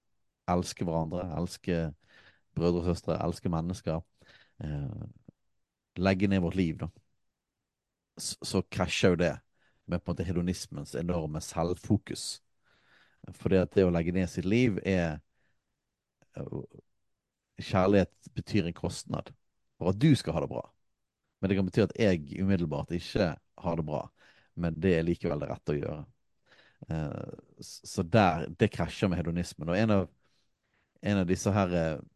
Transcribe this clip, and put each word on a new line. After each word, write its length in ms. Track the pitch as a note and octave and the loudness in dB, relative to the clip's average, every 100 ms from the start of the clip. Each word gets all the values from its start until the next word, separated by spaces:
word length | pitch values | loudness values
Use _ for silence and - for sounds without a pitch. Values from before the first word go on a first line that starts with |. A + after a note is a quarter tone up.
| _ _ _ _ - | _ _ _ _ 0
elske 380 | F2+ F2+ - F2+ | 0 0 -4 -2
hverandre, 400 | D#2+ D#2+ F2+ F#2 D#2+ | 0 -2 -4 -4 -4
elske 440 | F2 - - E2+ D#2+ - _ - - _ _ - | -6 -6 -2 0 -2 -6 _ -20 -20 _ _ 0
brødre 260 | E2+ F2 | 2 2
og 60 | E2+ | 0
søstre, 280 | E2+ - D#2 | -2 -2 -2
elske 300 | D#2+ F2 F#2 | -2 -4 -2
mennesker, 500 | E2 E2+ F#2 - D#2+ - _ - - _ _ | -2 -2 -4 -4 -4 -6 _ -20 -20 _ _
eh, 460 | - D3 C#3 - - - - _ _ _ _ _ _ - | -8 -6 -6 -8 -14 -16 -20 _ _ _ _ _ _ 0
legge 320 | F#2+ F#2+ G2+ | 2 4 4
ned 140 | F#2+ | 4
vårt 120 | E2+ F2+ | 2 2
liv 200 | E2+ D2+ | 0 0
da. 120 | D#2+ - _ _ _ _ _ _ _ _ _ _ _ - | -8 -12 _ _ _ _ _ _ _ _ _ _ _ -12
S-, 200 | - - | -10 -10
så 200 | - F#2+ | -4 -2
krasjer 520 | - - F2+ - G2 | -2 -2 -2 4 4
jo 40 | E2+ | 4
det 120 | E2+ C2+ _ _ _ _ - | 2 -2 _ _ _ _ -6
med 120 | F2 | -6
på 100 | - | -4
en 40 | |
måte 120 | D#2+ F2+ | -6 -2
hedonismens 680 | F2 F2 F2+ - C#2+ D2 - | 0 0 -4 -6 -12 -8 -6
enorme 440 | E2+ F2 D#2 D#2 | -2 -2 -4 -6
selvfokus. 800 | - F2 E2+ F2+ - G#2 - - - - _ _ _ _ _ _ _ _ - - | -6 -4 -2 -4 0 0 0 -10 -10 -12 _ _ _ _ _ _ _ _ -18 -6
For 140 | - | 2
det 100 | F#2+ F2 | 4 4
at 80 | - | 4
det 80 | F2+ | 4
å 60 | |
legge 200 | E2+ E2+ | 4 0
ned 160 | F2+ F2+ | 0 -2
sitt 160 | - F2+ | -2 0
liv 300 | A2+ B2 F#2 | 4 4 2
er, 360 | - F#2+ E2 D2 - _ _ _ _ _ _ _ _ _ _ - | 0 2 0 -4 -12 _ _ _ _ _ _ _ _ _ _ -12
eh, 260 | - - - - _ _ _ _ _ _ _ - | -10 -10 -12 -20 _ _ _ _ _ _ _ -16
kjærlighet 720 | - G2 F#2 G2+ F#2 _ - | -2 2 6 4 4 _ -12
betyr 320 | - - G#2 E2+ | -12 -2 0 0
en 80 | E2+ | -4
kostnad 540 | - - - - - - _ _ _ _ | -6 -6 -8 -8 -8 -20 _ _ _ _
for 120 | E2+ | -2
at 60 | G2 | 4
du 100 | D#3 C#3 | 6 4
skal 180 | - D#2+ | 2 -4
ha 40 | |
det 60 | C#2 | -4
bra. 120 | B1 - _ _ _ _ _ _ _ | -6 -10 _ _ _ _ _ _ _
Men 100 | F#2+ | 0
det 80 | G2 | 2
kan 100 | F#2 | 2
bety 140 | - | 2
at 100 | G2 - | 2 4
jeg 420 | A2 F2 C#2+ - | 2 2 -2 -4
umiddelbart 500 | F#2+ F#2+ E2+ C#2+ C#2 F2 | 0 2 0 -4 -4 -6
ikke 360 | - - F2 - _ - | -4 0 0 -2 _ -8
har 120 | F2 E2 | -4 -4
det 80 | D2+ | -2
bra, 160 | D2 - _ _ _ _ - | -6 -8 _ _ _ _ -4
men 200 | E2+ D#2+ | -4 0
det 140 | F#2+ E2+ | 2 2
er 80 | E2 | 2
likevel 360 | F2 F2 D2 | -2 -2 -4
det 80 | C#2+ | -4
rette 240 | D2 - | -6 -4
å 40 | D2 | -4
gjøre. 260 | D2 D2+ - _ _ _ _ - _ _ - | -4 -8 -12 _ _ _ _ -20 _ _ -6
Eh, 460 | D#2+ D2 - - - _ - | -4 -4 -6 -10 -14 _ -20
s-, 200 | - - | -18 -16
så 200 | - - | -8 -4
der, 420 | E2+ A2+ F#2+ E2 - E2+ | 2 6 6 2 -6 2
det 120 | G#2+ | 0
krasjer 380 | - E2+ - G2 | 2 -4 0 0
med 100 | F2 | 0
hedonismen. 480 | E2 E2+ E2+ - D#2+ | -2 -4 -6 -6 -2
Og 80 | F2+ | 2
en 160 | A2 G2+ | 4 4
av, 100 | F2+ _ _ _ _ _ _ _ _ _ | 2 _ _ _ _ _ _ _ _ _
en 200 | G#2 G2+ | 0 0
av 60 | F2+ | 2
disse 240 | F#2 G#2 | 2 2
her, 220 | G2+ F#2 | 2 2
eh, 260 | F2 D#2+ D2+ - | 2 0 -2 -10